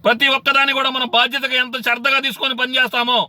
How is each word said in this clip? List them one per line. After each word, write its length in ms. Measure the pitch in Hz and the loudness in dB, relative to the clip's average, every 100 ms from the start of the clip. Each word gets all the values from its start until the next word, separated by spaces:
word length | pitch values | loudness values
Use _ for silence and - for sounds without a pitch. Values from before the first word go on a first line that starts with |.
ప్రతి 220 | 214 240 277 269 | 2 2 2 2
ఒక్కదాన్ని 380 | 277 277 277 269 | 2 2 2 0
కూడా 120 | 262 262 | -2 -2
మన 80 | 254 233 | 0 2
బాధ్యతగా 380 | 247 277 262 254 | 2 -2 -2 -2
ఎంత 120 | 247 254 240 | -2 -4 -2
శ్రద్ధగా 320 | 240 269 269 269 | -2 0 0 -2
తీసుకొని 260 | 202 269 254 | -4 -6 -2
పనిచేస్తామో 560 | 254 262 247 247 240 240 | -2 0 0 0 0 0